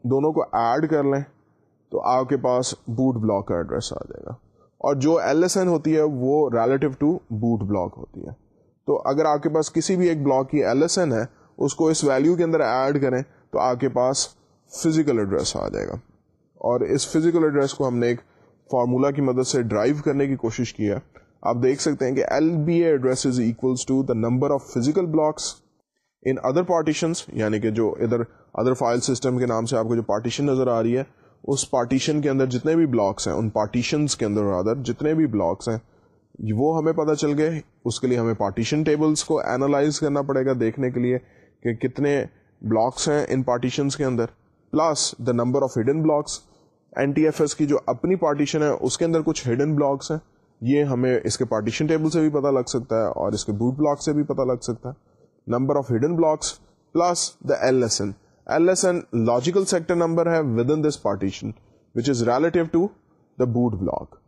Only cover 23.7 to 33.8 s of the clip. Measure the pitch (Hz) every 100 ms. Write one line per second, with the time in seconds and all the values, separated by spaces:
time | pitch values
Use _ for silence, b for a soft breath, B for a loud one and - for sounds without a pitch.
23.7 | 123 - 135 131 113 117 127 139 139 -
24.7 | 127 127 160 175 156 151 151 - - _
25.7 | _ _ _ _ _ - 131 127 151 180
26.7 | 170 156 151 165 170 - - 107 107 110
27.7 | 107 110 - 113 117 117 b b - 120
28.7 | 127 117 120 135 123 131 127 123 113 117
29.7 | 123 113 117 113 104 120 131 143 131 127
30.7 | 117 113 123 139 b b b - 139 -
31.7 | 131 120 131 160 151 143 135 131 123 151
32.7 | 165 156 120 98 92 104 80 110 107 107
33.7 | 123